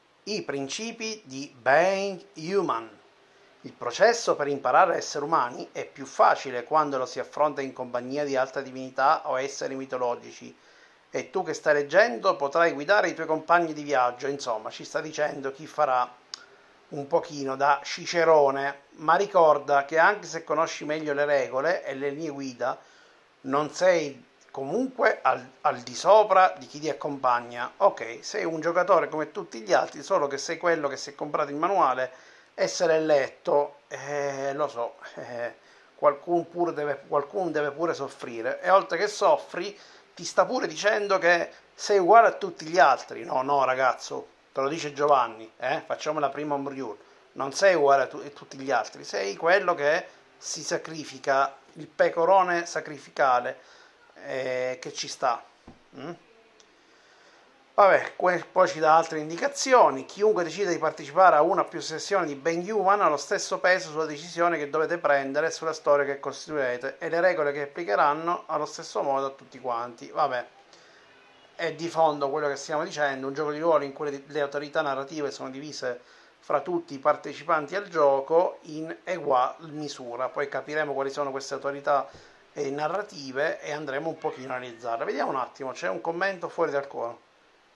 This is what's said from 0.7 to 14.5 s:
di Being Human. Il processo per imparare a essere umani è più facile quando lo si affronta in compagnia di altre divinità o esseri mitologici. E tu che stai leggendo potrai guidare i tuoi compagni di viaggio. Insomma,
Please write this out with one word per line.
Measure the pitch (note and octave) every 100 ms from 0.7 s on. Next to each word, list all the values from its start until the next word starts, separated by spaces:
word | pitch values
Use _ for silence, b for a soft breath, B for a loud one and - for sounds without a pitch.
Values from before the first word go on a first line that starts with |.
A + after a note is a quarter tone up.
| - A3+ A3+ A3 G#3+ C3+
di | C3 C#3+
Being | B2 B2 C#3+ F#3 G3 G3 F3+ - -
Human. | D#3+ G3 D#3+ A#2 A2 G#2 _ _ _ b b b
Il | C3+
processo | - A#2+ B2 G#3+ A3+ -
per | - C#3+
imparare | C#3 B2+ C#3+ F3+
a | D#3
essere | - D3+
umani | C#3+ D#3+ B2 F3+ E3+
è | D#3
più | B2+ - C3+
facile | - G#3+ D#3+ C#3 B2
quando | A#2+ D#3 D3 C3+
lo |
si | B2 C3+
affronta | A#2+ - D3+ C#3
in | C3+
compagnia | C3 B2 A#2+ B2 C#3+
di | D3
altre | C3 C3 D3
divinità | B2+ B2+ C3 C3 C3+ D#3 D3+
o | C3
esseri | C#3 - C#3
mitologici. | C3+ C3+ B2+ B2 A#2 A#2 - A#2+ - b b b b b
E | - -
tu | F#3+
che | D#3+
stai | D3 D#3+
leggendo | D3 C#3+ E3+ A#3 A#3 F#3+ F3
potrai | C#3 E3 E3+
guidare | C#3 D3 G#3 F#3
i |
tuoi | D#3 D#3
compagni | D#3 - F3 E3
di | D3+
viaggio. | D3 C3+ B2 B2 C#3
Insomma, | C#3 C3